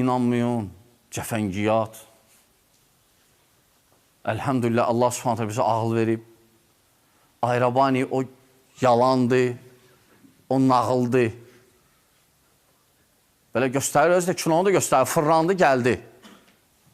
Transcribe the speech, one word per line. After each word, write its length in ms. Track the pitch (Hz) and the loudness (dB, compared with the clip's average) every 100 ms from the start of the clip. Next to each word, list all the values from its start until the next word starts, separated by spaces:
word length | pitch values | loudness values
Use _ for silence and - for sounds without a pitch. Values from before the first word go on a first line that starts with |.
inanmayın, 680 | 127 127 120 120 120 120 95 - _ _ _ | 0 0 0 0 -2 -4 -6 -14 _ _ _
cəfəngiyat. 880 | - - 110 104 95 107 113 107 - - _ _ _ _ _ _ _ _ _ _ _ _ _ _ _ _ _ _ _ _ _ - | -12 -8 -6 -4 -2 0 0 -2 -10 -20 _ _ _ _ _ _ _ _ _ _ _ _ _ _ _ _ _ _ _ _ _ -8
Əlhəmdülillah, 560 | 110 131 131 117 117 110 | -6 -4 -2 0 0 0
Allah 240 | 117 123 | 2 0
Subhanahu 300 | 123 127 113 | -2 -4 -4
taala 100 | 107 | -4
bizə 140 | 113 107 | -2 -2
ağıl 200 | 113 113 113 | 0 -2 -2
verib. 280 | 113 113 - _ _ _ _ _ _ _ _ _ _ - | -2 -2 -8 _ _ _ _ _ _ _ _ _ _ -6
Ayrabani 640 | 120 123 123 127 135 131 135 | -2 0 0 2 2 0 -2
o 160 | 131 127 - _ _ _ - | -4 -6 -12 _ _ _ -2
yalandı, 640 | 127 117 127 131 120 127 123 123 - - _ _ _ _ - _ - | 2 4 2 2 2 2 0 -4 -16 -20 _ _ _ _ -20 _ -4
o 120 | 131 | 0
nağıldı. 680 | 131 123 113 127 120 127 113 - - - _ _ _ _ _ _ _ _ _ _ _ _ _ _ _ _ _ _ _ | 4 2 2 0 0 0 0 -4 -20 -20 _ _ _ _ _ _ _ _ _ _ _ _ _ _ _ _ _ _ _
Belə 200 | 110 131 131 | -4 -2 -2
göstərir, 400 | - 147 160 185 | -2 2 2 2
özü 160 | 175 | 0
də 40 | - | -4
kinonu 340 | 165 160 196 | -2 0 2
da 60 | 170 | 0
göstərir, 320 | - 135 131 | 2 0 0
fırlandı, 400 | 165 151 160 165 | 0 2 2 2
gəldi. 460 | 190 156 131 120 98 - - - - _ _ _ _ _ | 2 2 2 0 -2 -6 -20 -20 -20 _ _ _ _ _